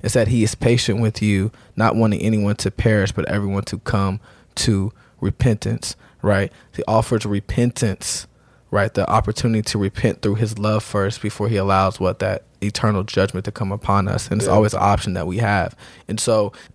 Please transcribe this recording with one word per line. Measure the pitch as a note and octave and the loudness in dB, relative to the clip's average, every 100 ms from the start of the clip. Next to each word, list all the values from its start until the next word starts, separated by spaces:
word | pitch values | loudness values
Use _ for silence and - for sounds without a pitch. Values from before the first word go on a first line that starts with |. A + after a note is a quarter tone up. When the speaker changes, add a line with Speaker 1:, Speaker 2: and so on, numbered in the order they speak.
Speaker 1:
It | G#2+ | -2
said | B2 G#2+ | 2 2
he | B2 | 2
is | G#2+ | 2
patient | - A#2 A#2+ - G#2+ | 2 2 2 2 0
with | A2 - | 0 0
you, | G#2+ G2 G#2+ - - - | 2 2 0 -6 -12 0
not | A2+ A2 | 2 4
wanting | A2 G2+ | 2 2
anyone | A2 G#2+ G2+ G#2+ | 0 2 0 0
to | - | -4
perish, | - A2+ G#2+ F#2+ | 0 2 2 2
but | - - | -2 -2
everyone | G#2 G2 G2 | -2 -2 -4
to | - F#2+ | -4 -8
come | - G#2 G2 G#2 - - _ - | -2 0 0 -4 -10 -20 _ -4
to | - G2 F#2+ - _ - | 0 0 -2 -8 _ -6
repentance," | G2+ - B2 G#2 G#2+ A2+ - - - - | -4 0 0 0 -2 -6 -8 -14 -20 -4
right? | G#2 G2 G2 - _ - | 2 2 0 -8 _ -8
He | - | 0
offers | A2 - A2+ G#2+ | 0 2 -2 0
repentance, | G2+ - - A#2+ - A2 F2+ - - - _ _ _ - | -4 -2 0 0 0 -2 -2 -6 -8 -10 _ _ _ -4
right? | G2+ G2 | -2 0
The | G2 - | 0 2
opportunity | A2 A2 - A#2 A2 - | 2 0 -2 0 0 0
to | G#2 | -2
repent | G2 - A2+ - | -2 0 -2 0
through | G#2 G#2 | -2 0
his | A2 A2 | -2 -2
love | G#2 G#2+ | -2 -2
first | - G#2 G2 - | -2 -2 -2 -2
before | G#2 - G#2+ | -8 -4 -2
he | G2+ | 0
allows | G2 F#2+ F#2+ - | 2 4 2 0
what, | F#2 - | -2 0
that | G2 G2 _ - | -2 -4 _ -6
eternal | G#2 - A2 G2 | -6 0 0 0
judgment | G#2 G2 F#2+ F#2 G#2 | -2 0 0 -2 -8
to | |
come | - G2 | -6 -6
upon | G2+ - G2+ F#2+ | -4 0 0 0
us. | - - | -2 -2
And | G#2 | -2
it's | - | 2
Speaker 2:
Yeah. | |
Speaker 1:
always | G#2 G#2+ - | 4 4 2
an | |
option | G2+ G2+ - F2+ | 2 2 0 -4
that | E2+ | -4
we | G2 | -2
have. | A2 G2+ F2 - - - - | 0 0 -2 -8 -20 -20 -10
And | G#2+ | -4
so, | A#2+ A2 G2+ - - | 2 2 0 -6 -20